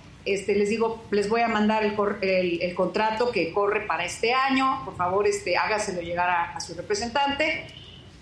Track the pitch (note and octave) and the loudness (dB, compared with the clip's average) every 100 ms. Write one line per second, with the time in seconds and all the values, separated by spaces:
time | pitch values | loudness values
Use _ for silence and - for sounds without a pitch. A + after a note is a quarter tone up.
0 | - - - G3 - G3+ G#3 A3 A3+ A3+ | -20 -10 -2 -2 2 2 2 2 0 -2
1 | - G3+ G3 A#3 A#3 G#3+ G#3+ A3 G#3+ G3+ | -2 0 2 2 2 2 2 4 2 2
2 | G3+ G#3 F#3+ F#3 F3+ E3+ F3 F3 F3+ G#3 | 0 0 0 2 2 0 -2 0 0 2
3 | A3 A3 A#3+ G#3 D#3+ G#3 G3+ G#3 G3+ E3 | 0 2 0 0 0 2 2 0 -2 -4
4 | F3 - A3+ B3+ C4+ C4+ C4 C4+ F#3+ F3+ | -4 -2 0 2 2 2 2 0 -4 -4
5 | F3+ F#3+ G#3 G3+ - F3 F3+ G#3+ - F3+ | 0 2 2 2 0 0 2 0 -2 -4
6 | E3+ E3+ F3 F3 E3+ F3+ - E3+ - G#3 | -4 0 2 2 0 -6 -10 -8 -4 -2
7 | A#3 C#4 C#4 - D#4 - - - - - | 0 0 0 2 0 -2 -8 -16 -18 -20
8 | - - | -20 -18